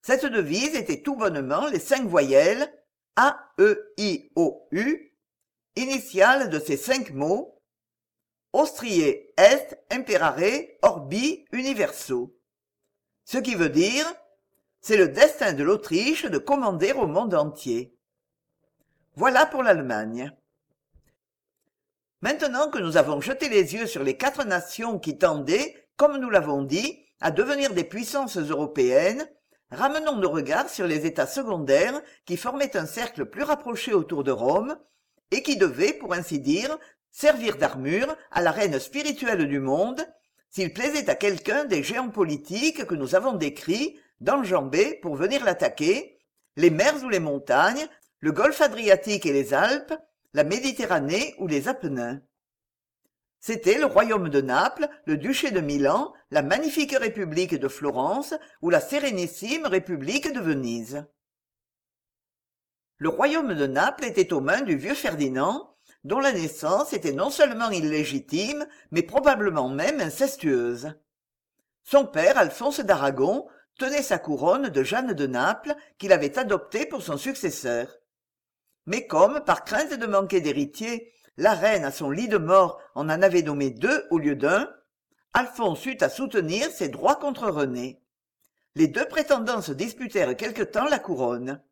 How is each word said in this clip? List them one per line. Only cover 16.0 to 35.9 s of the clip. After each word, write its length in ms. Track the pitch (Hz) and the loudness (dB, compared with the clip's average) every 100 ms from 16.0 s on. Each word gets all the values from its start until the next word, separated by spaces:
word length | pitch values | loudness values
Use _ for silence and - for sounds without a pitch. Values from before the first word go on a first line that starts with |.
| 247 311 262 | 0 -2 -2
de 120 | 151 | -4
commander 540 | - 277 233 175 196 | 0 0 0 0 0
au 140 | 277 185 | 0 0
monde 280 | 165 233 | 0 2
entier. 600 | 170 147 147 131 117 127 _ _ _ _ _ _ _ _ _ _ _ _ - | 0 0 -4 -4 -4 -4 _ _ _ _ _ _ _ _ _ _ _ _ 0
Voilà 300 | 247 254 302 | 4 6 4
pour 160 | 277 | 4
l'Allemagne. 680 | 240 170 131 107 110 117 139 - _ _ _ _ _ _ _ _ _ _ _ _ _ _ _ _ _ _ | 4 2 2 -4 -4 -8 -10 -14 _ _ _ _ _ _ _ _ _ _ _ _ _ _ _ _ _ _
Maintenant 500 | 214 294 302 254 302 | -4 -2 -2 0 -2
que 80 | 262 | -2
nous 180 | 170 160 | 2 2
avons 240 | 143 147 | 2 0
jeté 280 | 196 262 294 | -4 -4 2
les 260 | 214 160 | 2 2
yeux 120 | 202 226 | -2 -6
sur 180 | - | -2
les 120 | 139 131 | -4 -2
quatre 280 | 269 277 | -4 -2
nations 540 | 240 180 - - 233 202 | -2 -4 -4 -8 -6 -6
qui 200 | 160 139 | -6 2
tendaient, 680 | 180 151 139 202 294 - _ - | 2 2 0 0 -2 -10 _ 2
comme 220 | 294 277 | 2 2
nous 120 | 247 | 0
l'avons 320 | 202 151 143 | 2 2 -4
dit, 420 | 139 165 277 - _ _ | -2 -4 -4 -8 _ _
à 120 | 160 | -2
devenir 420 | 160 254 285 277 | 0 0 0 0
des 100 | 180 | -2
puissances 540 | - 208 226 277 262 185 | -4 -8 -6 -4 -4 -6
européennes, 880 | 147 147 147 151 123 131 175 247 311 _ _ _ _ | -4 -4 -4 2 4 4 2 -2 -10 _ _ _ _
ramenons 460 | 160 262 311 311 247 | -4 -2 0 -2 0
nos 140 | 180 | 0
regards 400 | 156 139 160 269 | 0 0 -2 -2
sur 160 | - 175 | -4 -2
les 200 | 151 160 | 0 -2
États 200 | 160 139 | -2 -4
secondaires 720 | 277 226 180 139 139 208 285 - _ | -4 -4 -4 2 4 4 -2 -10 _
qui 120 | - 175 | -8 -6
formaient 400 | 247 277 277 202 | -6 -4 -2 -2
un 100 | 165 | -6
cercle 400 | 226 233 - 131 | -6 -8 -6 -8
plus 160 | 202 | -6
rapproché 500 | 285 294 247 226 - | -2 -2 -4 -8 0
autour 300 | 202 156 151 | 0 0 -2
de 80 | 139 | -2
Rome 480 | 120 123 175 247 311 _ _ _ _ _ | 0 2 2 -2 -10 _ _ _ _ _
et 100 | 254 | -4
qui 140 | 269 254 | -2 2
devaient, 360 | 185 123 190 | 2 2 -2